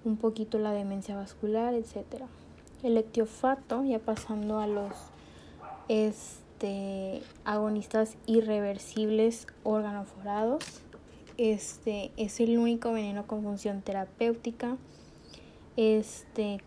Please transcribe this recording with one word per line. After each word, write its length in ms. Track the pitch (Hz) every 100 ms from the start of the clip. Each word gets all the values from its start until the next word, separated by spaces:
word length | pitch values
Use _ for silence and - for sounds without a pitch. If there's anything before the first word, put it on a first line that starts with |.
| 226
un 100 | 220
poquito 440 | 226 220 220 214
la 120 | 214
demencia 440 | 208 196 196 202 202
vascular, 580 | 196 - 208 220 240
etcétera. 540 | 240 226 202 - 226 254 - - - - -
El 140 | 254 226
ectiofato, 880 | 220 233 220 - 254 262 - 233
ya 140 | 277 220
pasando 600 | 220 214 - 214 214 214
a 80 | 208
los, 260 | 208 202 - - - - - - - - - -
este, 1300 | 214 214 208 - - - - 202 196 196 190 190 - - - 214
agonistas 720 | 208 214 214 - 220 220 - -
irreversibles 1200 | 226 220 208 202 196 - 214 214 214 226 226 - -
organoforados, 1200 | 214 214 208 202 196 190 202 208 220 311 - - - - - - - -
este, 720 | 220 208 - - 220 208 - -
es 220 | 208 -
el 180 | 233 233
único 340 | 233 233 233
veneno 360 | 226 208 202 214
con 160 | 214
función 380 | 208 202 208 196
terapéutica. 960 | 202 196 190 - 233 233 240 233 240 262 - - - - - - - - - -
Este, 840 | 220 214 214 - - - 208 196